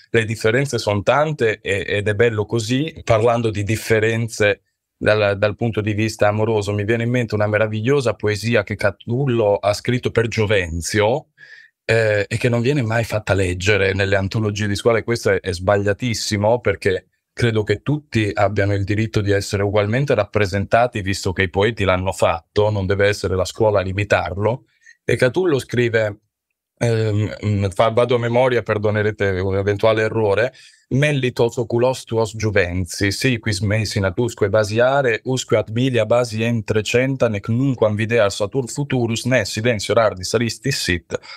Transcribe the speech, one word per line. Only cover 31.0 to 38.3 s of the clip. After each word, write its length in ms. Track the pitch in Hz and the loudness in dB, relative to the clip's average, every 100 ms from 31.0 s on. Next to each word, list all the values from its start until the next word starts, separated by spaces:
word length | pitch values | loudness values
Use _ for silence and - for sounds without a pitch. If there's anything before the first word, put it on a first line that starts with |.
| 151 143 127 - 120 - | 0 0 -2 0 0 0
oculos 460 | 113 120 127 127 | -2 0 0 -2
tuos 320 | - 113 110 110 | -4 -2 -2 -2
Juvenci, 760 | 110 98 87 92 90 - 101 | -2 0 0 -2 -4 -2 -2
si 280 | - 131 117 | 0 0 0
quis 200 | 110 95 | -2 -2
mesi 380 | 107 110 104 107 | 0 0 -2 0
natusque 500 | 95 92 120 - 101 | -2 0 -4 -2 0
basiare, 720 | 107 104 110 127 139 131 110 | 2 0 2 2 2 0 -2
usque 340 | 123 131 - 110 | -2 -4 0 -2
ad 120 | 107 | 0
milia 340 | 110 131 117 107 | -2 0 2 2
basi 380 | 120 123 107 | 2 0 -2
entrecenta, 840 | 113 117 - 107 101 120 131 135 120 | 0 -2 0 -2 0 0 0 0 0
nec 200 | 104 - | 0 -2
nunquam 460 | 117 139 123 107 104 | 0 0 2 0 0
videar 360 | 110 117 101 | 0 2 2